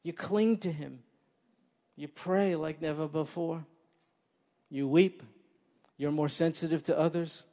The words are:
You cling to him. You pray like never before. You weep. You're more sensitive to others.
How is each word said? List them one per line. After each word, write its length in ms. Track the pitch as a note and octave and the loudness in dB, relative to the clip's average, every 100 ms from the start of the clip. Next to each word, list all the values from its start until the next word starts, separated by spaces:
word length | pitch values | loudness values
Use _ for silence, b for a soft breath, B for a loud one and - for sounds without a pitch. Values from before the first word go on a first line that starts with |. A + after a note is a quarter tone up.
You 100 | E3+ | -10
cling 440 | D#3+ F3 G#3 A3 A3 | -8 -2 2 2 2
to 120 | F#3 | -2
him. 280 | D3+ C#3 C3 - _ _ _ _ _ _ _ _ - | -6 -10 -12 -20 _ _ _ _ _ _ _ _ -14
You 80 | D3 | -14
pray 480 | - F3+ F#3+ G3 E3 | -10 0 2 2 0
like 260 | D#3 D3+ | -2 -4
never 280 | D#3 D3+ D#3 | -4 -2 -2
before. 560 | D#3 D3 - E3 E3 D3+ _ _ _ _ _ _ _ _ _ _ | -2 -4 -2 -4 -4 -8 _ _ _ _ _ _ _ _ _ _
You 180 | C#3 C#3 | -4 4
weep. 340 | D#3 F#3 - A#2 _ _ _ _ _ _ - | 6 6 2 -20 _ _ _ _ _ _ -6
You're 160 | D3 | -2
more 160 | D3+ D3 | 0 0
sensitive 520 | - E3 D#3+ E3 D#3+ | 2 0 0 -2 -2
to 140 | - D3+ | 0 2
others. 480 | D#3+ E3+ E3 - - | 2 0 -4 -8 -18